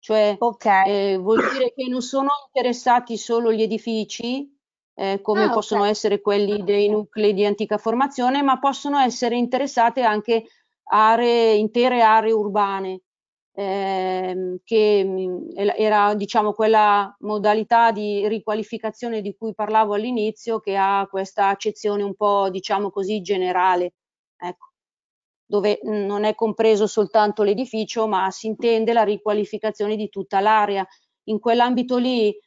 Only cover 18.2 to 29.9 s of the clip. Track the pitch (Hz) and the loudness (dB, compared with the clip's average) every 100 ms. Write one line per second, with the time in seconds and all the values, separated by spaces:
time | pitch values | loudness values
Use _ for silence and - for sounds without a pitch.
18.2 | 208 220 - 208 208 226 220 214 240 220 | -2 -4 -4 -6 -6 -8 -10 -8 -8 -6
19.2 | 202 196 220 202 208 220 214 208 226 247 | -8 -8 -10 -6 -2 2 2 0 -4 -2
20.2 | 214 - - 226 208 196 196 196 196 190 | -4 -6 -6 -6 -4 -2 0 0 -2 -6
21.2 | 190 - 196 196 214 208 208 202 202 196 | -8 -2 0 0 -4 -4 -4 -2 -4 -2
22.2 | 208 202 196 190 - 196 202 202 190 214 | 0 2 0 -4 -4 -2 -2 -4 -4 -4
23.2 | 175 196 180 180 185 180 180 _ _ _ | -2 -2 0 2 2 2 -2 _ _ _
24.2 | _ _ 175 180 - _ _ _ _ _ | _ _ -14 -14 -20 _ _ _ _ _
25.2 | _ _ _ 208 208 208 240 214 202 202 | _ _ _ -2 0 -2 -4 -4 -2 -2
26.2 | 214 214 226 - 220 214 208 - 202 226 | -2 0 -4 0 2 4 2 0 2 2
27.2 | 208 202 208 208 254 220 214 - 220 190 | 2 2 0 0 -4 -6 -6 -4 -2 0
28.2 | 190 185 220 214 240 226 220 233 208 208 | -2 -4 -8 -4 0 0 2 2 2 0
29.2 | 214 208 202 214 214 208 208 | -2 -2 -4 -4 -6 -4 -4